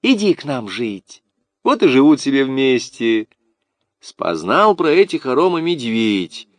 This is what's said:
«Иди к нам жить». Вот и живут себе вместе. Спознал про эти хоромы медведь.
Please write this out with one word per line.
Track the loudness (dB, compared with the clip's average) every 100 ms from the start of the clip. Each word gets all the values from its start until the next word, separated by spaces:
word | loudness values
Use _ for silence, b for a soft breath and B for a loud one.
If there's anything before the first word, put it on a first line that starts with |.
«Иди | 2 2 2
к | -2 -2
нам | -8 -8
жить». | -8 -8 -8 _ -20 _ _ _ _
Вот | -2 2
и | 2
живут | 4 4 4
себе | 2 0 0
вместе. | 0 2 0 -2 -4 -2 -2 -4 _ _ _ _ _ _ _
Спознал | -20 -8 -6 -6 -2 2 2 0
про | 0
эти | 2 0 -2
хоромы | -2 0 0 -2
медведь. | -4 -4 -4 -2 0 -2 -4 -12 -20